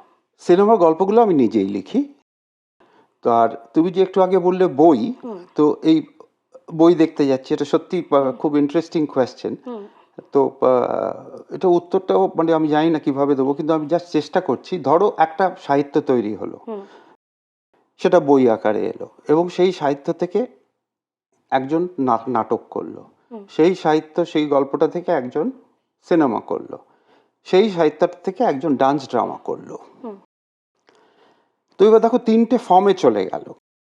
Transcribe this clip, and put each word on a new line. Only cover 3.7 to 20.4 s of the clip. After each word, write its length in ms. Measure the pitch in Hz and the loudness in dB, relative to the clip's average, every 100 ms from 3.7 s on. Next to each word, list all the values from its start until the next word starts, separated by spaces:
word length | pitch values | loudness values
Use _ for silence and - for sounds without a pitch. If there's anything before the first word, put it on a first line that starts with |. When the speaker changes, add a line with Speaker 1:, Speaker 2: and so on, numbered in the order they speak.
Speaker 1:
তুমি 160 | - 175 | -2 -2
যে 120 | 185 | 0
একটু 200 | 190 196 | 0 2
আগে 160 | 185 185 | 2 2
বললে 280 | 175 185 180 | 0 0 0
বই, 480 | 135 160 135 220 254 | 4 4 4 0 -8
Speaker 2:
হুম। 200 | 254 202 - | -12 -16 -12
Speaker 1:
তো 220 | - 151 - | 0 0 2
এই 240 | 156 160 - _ - _ _ - - | 2 2 0 _ -20 _ _ -20 -10
বই 220 | 160 165 | 2 4
দেখতে 320 | 170 160 - 139 | 4 2 0 0
যাচ্ছি, 280 | 131 131 | 0 -2
এটা 100 | 147 | -4
সত্যি, 380 | 147 160 - 185 151 | -2 -2 -2 -8 0
আহ, 80 | 143 | 0
Speaker 2:
হুম। 140 | 135 | 0
Speaker 1:
খুব 240 | - 160 147 | -2 -2 0
ইন্টারেস্টিং 500 | 143 160 165 170 147 | 0 -2 -4 -4 -4
কোয়েশ্চেন। 500 | - 120 - 151 - - | -2 -2 -4 -10 -10 -12
Speaker 2:
হুম। 200 | 233 202 _ _ - - | -16 -16 _ _ -20 -4
Speaker 1:
তো, 180 | 143 131 - | 0 0 0
আহ, 920 | 127 127 - - - - - - - | 0 2 0 -4 -6 -8 -14 -20 -16
এটা 140 | - 185 | -4 0
উত্তরটাও 640 | 175 175 190 190 190 190 | 0 0 -6 -2 0 0
মানে 200 | 156 165 | 0 0
আমি 140 | 160 156 | 0 2
জানি 220 | 151 160 | 0 0
না 80 | 156 | 0
কিভাবে 360 | 151 139 139 | -2 -2 0
দেবো, 200 | 139 135 | 0 0
কিন্তু 200 | 143 156 | -2 -2
আমি 120 | 160 147 | -2 -2
just 180 | 170 170 | -4 -2
চেষ্টা 280 | 156 147 185 | -4 -2 -4
করছি। 380 | 180 120 - 185 | -2 -6 -6 -6
ধরো 340 | 127 160 202 - | -2 0 0 0
একটা 400 | 160 - 190 180 | -2 0 -4 -4
সাহিত্য 380 | - 143 143 - | -4 -2 0 -2
তৈরি 340 | - 127 104 | 0 -2 -2
হলো, 240 | 98 98 - - | -6 -12 -14 -14
Speaker 2:
হুম। 140 | 214 196 - _ _ _ _ _ _ _ _ _ _ | -14 -14 -20 _ _ _ _ _ _ _ _ _ _
Speaker 1:
সেটা 220 | 180 175 | 2 2
বই 300 | 147 139 123 | 4 4 4
আকারে 360 | 107 107 101 95 | 2 -2 -2 -4
এলো, 220 | - 101 _ - | -8 -14 _ -2
এবং 200 | 156 175 | 0 0
সেই 240 | 170 185 | 0 -2
সাহিত্য 400 | 180 147 143 - | 0 -4 -4 -6
থেকে 340 | 165 175 202 | -6 -4 -4